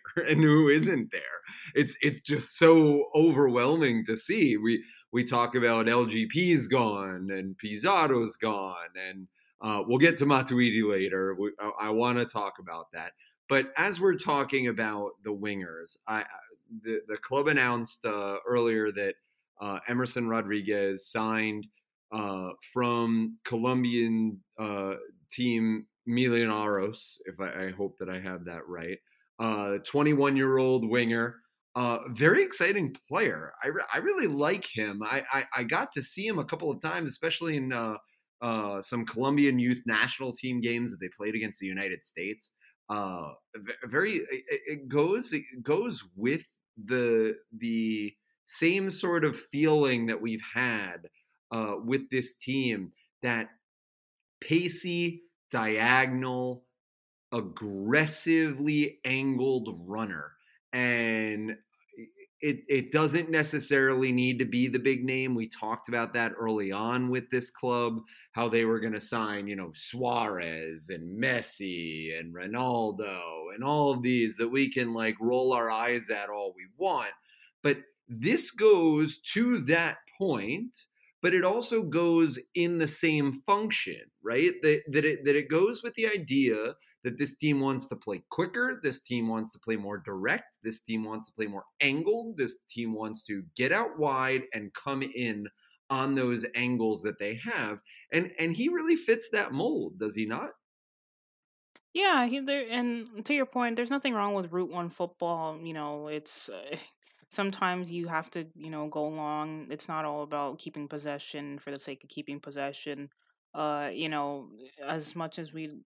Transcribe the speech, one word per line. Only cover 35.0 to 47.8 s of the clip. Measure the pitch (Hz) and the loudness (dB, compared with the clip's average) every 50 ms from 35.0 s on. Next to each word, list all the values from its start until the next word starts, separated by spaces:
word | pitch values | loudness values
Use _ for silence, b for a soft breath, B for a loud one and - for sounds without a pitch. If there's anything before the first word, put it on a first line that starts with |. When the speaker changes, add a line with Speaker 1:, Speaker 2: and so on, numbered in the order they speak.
Speaker 1:
I, | 107 110 127 135 - 123 | -4 -2 -2 -2 -2 0
I, | 135 135 123 - 120 | 0 0 0 0 -2
I | 127 123 | -2 0
got | 113 156 196 269 - | 0 0 0 0 -2
to | - 139 | -4 -8
see | 131 - - 190 202 | -6 -6 -6 -4 -2
him | 220 208 156 | -2 -2 -2
a | 131 | -2
couple | - 165 160 165 151 | -4 -6 -4 -4 -4
of | 135 127 | -4 -4
times, | - 160 175 175 160 135 | -4 -4 -4 -4 -4 -6
especially | - - 160 165 - - 170 165 151 | -6 -2 -2 -2 -2 -2 -2 -2 -2
in, | 139 131 131 | 0 0 -2
uh, | 127 117 113 110 107 104 _ _ _ _ _ _ _ - | -2 -2 -2 -2 -4 -6 _ _ _ _ _ _ _ -6
uh, | 120 117 113 110 104 101 101 98 | -2 -2 0 0 -2 -2 -4 -4
some | 98 - 123 117 113 | -4 -4 -4 -4 -4
Colombian | 117 - 117 131 139 143 143 143 139 127 123 | -4 -2 0 2 2 4 6 6 6 6 4
youth | 120 123 123 120 - | 4 2 2 0 0
national | 117 110 107 120 127 - - 135 123 | 0 2 2 2 2 0 -4 -6 -8
team | - - - 127 123 120 | -8 -6 -6 -4 -2 -2
games | 113 117 117 120 123 120 | 0 0 0 0 -2 -4
that | 98 82 | -6 -8
they | 92 90 - | -10 -10 -8
played | - 104 107 110 | -6 -4 -4 -2
against | 113 110 104 - - | -2 -4 -4 -6 -8
the | 98 | -8
United | 95 92 98 98 95 90 82 - | -6 -6 -4 -4 -4 -6 -8 -12
States. | - - 82 90 101 110 - - - _ b b b b b _ - | -12 -10 -8 -6 -8 -8 -10 -12 -20 _ b b b b b _ -6
Uh, | 104 104 98 92 92 85 78 71 - - _ _ - | -4 -4 -4 -4 -6 -8 -10 -10 -12 -16 _ _ -18
ve-, | 107 101 117 - - 127 107 | -16 -12 -12 -12 -10 -6 0
very, | 123 160 196 220 196 | 2 2 4 4 2
it, | 143 113 - 135 - - - 147 139 - | 0 -2 -4 -6 -6 -4 -4 -6 -4 -4
it | 151 151 143 139 123 | -6 -8 -8 -6 0
goes, | 139 147 151 180 202 247 240 - | 2 4 4 4 2 0 -2 -2
it | 160 147 - - 127 123 | -4 -4 -6 -6 -14 -6
goes | 110 143 156 190 240 240 165 - - 87 90 | -2 0 0 2 0 -2 -4 -8 -12 -14 -8
with | 95 113 127 151 160 - - - _ _ _ _ 113 101 | -2 0 0 0 0 -4 -10 -20 _ _ _ _ -12 -4
the, | 110 127 123 120 117 113 113 110 110 - - _ _ 113 | 0 0 2 4 4 6 6 4 4 0 -4 _ _ -12
the | 110 120 117 113 113 | -6 -4 -2 0 0